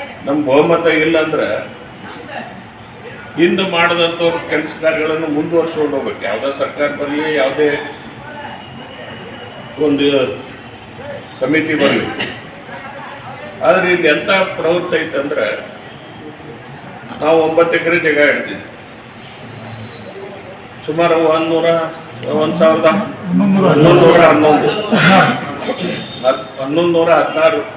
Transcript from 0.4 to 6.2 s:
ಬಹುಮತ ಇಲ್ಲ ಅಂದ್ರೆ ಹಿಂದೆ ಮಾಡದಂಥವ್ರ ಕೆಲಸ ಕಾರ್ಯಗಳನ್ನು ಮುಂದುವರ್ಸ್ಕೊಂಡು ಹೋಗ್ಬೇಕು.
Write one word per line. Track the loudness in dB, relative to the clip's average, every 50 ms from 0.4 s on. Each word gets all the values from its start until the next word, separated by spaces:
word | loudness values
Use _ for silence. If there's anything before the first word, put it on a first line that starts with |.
| 2
ಬಹುಮತ | 4 6 6 6 6 4 4 4
ಇಲ್ಲ | 4 2 4 2 2 2 2 2
ಅಂದ್ರೆ | 2 0 -2 0 0 -2 -4 -6 -8 -14 -16 -18 -18 -18 -16 -16 -16 -14 -14 -14 -14 -12 -12 -12 -14 -16 -18 -18 -18 -20 -20 -20 -20 -18 -18 -16 -16 -16 -16 -16 -8 -2
ಹಿಂದೆ | 2 2 2 2 2 0 0
ಮಾಡದಂಥವ್ರ | 0 2 2 2 2 2 2 0 0 0 0 0 0 -2 -4 -4
ಕೆಲಸ | -4 -4 -4 -4 -6 -2
ಕಾರ್ಯಗಳನ್ನು | 0 0 0 0 0 0 -2 -2 -2
ಮುಂದುವರ್ಸ್ಕೊಂಡು | -2 -2 -2 -2 0 2 2 2 0 0 -2 -2 0
ಹೋಗ್ಬೇಕು. | 0 -2 -4 -4 -6 -6